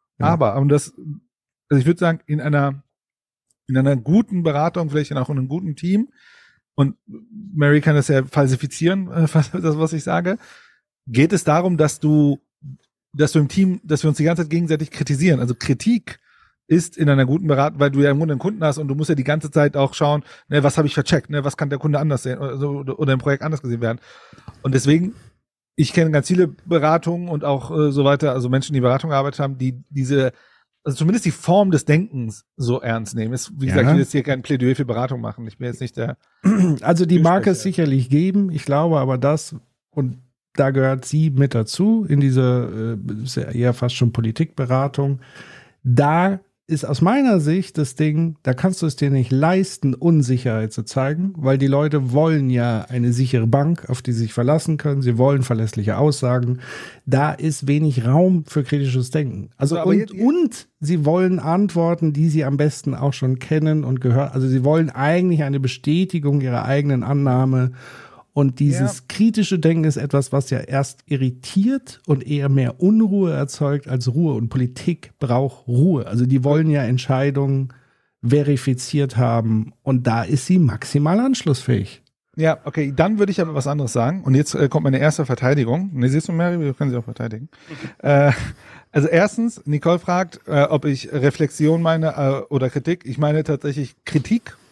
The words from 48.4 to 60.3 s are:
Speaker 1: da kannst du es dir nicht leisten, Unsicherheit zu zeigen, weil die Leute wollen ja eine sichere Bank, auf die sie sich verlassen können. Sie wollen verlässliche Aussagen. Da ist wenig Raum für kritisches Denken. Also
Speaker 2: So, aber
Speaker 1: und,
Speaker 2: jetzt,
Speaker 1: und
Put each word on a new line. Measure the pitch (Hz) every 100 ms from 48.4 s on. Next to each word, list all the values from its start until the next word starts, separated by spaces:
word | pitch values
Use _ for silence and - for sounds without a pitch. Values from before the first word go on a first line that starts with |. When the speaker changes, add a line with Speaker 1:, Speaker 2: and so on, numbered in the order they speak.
Speaker 1:
da | -
kannst | 127 190 185
du | 160
es |
dir | - 143
nicht | 135 123
leisten, | 131 156 185 190 - 143
Unsicherheit | 123 170 160 127 127 127 110 110
zu | 110
zeigen, | 110 - 135 151 190 180
weil | 135 135
die | 139
Leute | 139 151 147 131
wollen | 131 160 156 135
ja | 127 120 110 -
eine | 127 120
sichere | 120 131 127 113
Bank, | 139 147 170 -
auf | 120
die | -
sie | 117
sich | 113
verlassen | - 123 156 160 151
können. | 151 139
Sie | 127 117
wollen | 131 139
verlässliche | 123 110 110 - 104 104
Aussagen. | 147 143 123 127 123 123 - - - - -
Da | 131 147
ist | 151 156 147 139
wenig | 143 151 123 117
Raum | 143 185 180 147
für | 151
kritisches | 135 147 139 127 123
Denken. | 156 139 104 - _
Also | 139
Speaker 2:
So, | 170
aber | 170
Speaker 1:
und, | 202
Speaker 2:
jetzt, | 214
Speaker 1:
und | 190 233